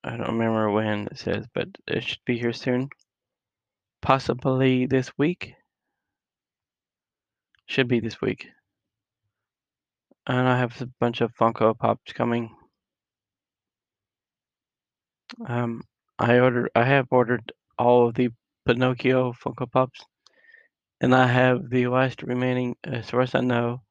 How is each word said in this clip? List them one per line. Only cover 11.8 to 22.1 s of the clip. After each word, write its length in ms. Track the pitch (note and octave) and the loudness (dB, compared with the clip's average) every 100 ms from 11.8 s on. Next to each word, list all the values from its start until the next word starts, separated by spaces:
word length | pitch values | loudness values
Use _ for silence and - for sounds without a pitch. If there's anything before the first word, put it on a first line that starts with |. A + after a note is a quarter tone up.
| A2+ A2 - | -2 -2 -6
coming. 420 | - A#2+ A#2+ A#2 - _ _ _ _ _ _ _ _ _ _ _ _ _ _ _ _ _ _ _ _ _ _ _ _ _ _ - - A#3 | -4 -2 -2 -4 -14 _ _ _ _ _ _ _ _ _ _ _ _ _ _ _ _ _ _ _ _ _ _ _ _ _ _ -20 -16 -8
Um, 360 | A#2+ A#2+ A#2 - _ _ - | -4 -4 -8 -14 _ _ -4
I 200 | A#2+ B2 | 2 4
ordered, 300 | B2+ A#2+ A#2 - | 4 2 0 2
I 80 | |
have 240 | A#2+ C#3 B2 | 4 2 2
ordered 440 | B2+ A#2 A#2+ A2+ - _ - | 2 2 -2 -4 -20 _ 0
all 300 | B2 B2 A#2+ | 4 6 4
of 60 | A#2 | 2
the 120 | B2 A#2 _ _ - | -2 -4 _ _ -2
Pinocchio 680 | A#2+ B2+ B2 B2 C3 B2+ | 2 0 2 2 2 0
Funko 400 | A#2+ C#3 B2+ B2 | -4 -10 -8 -2
Pops, 300 | C3 B2+ - - _ _ _ _ - _ _ _ _ | 0 0 -4 -20 _ _ _ _ -20 _ _ _ _
and 160 | B2+ B2+ | 2 4
I 120 | B2+ | 4
have 420 | B2 B2+ B2 B2+ | 4 4 2 0
the 180 | B2+ B2 | -2 0
last 360 | B2+ C3 | 0 -2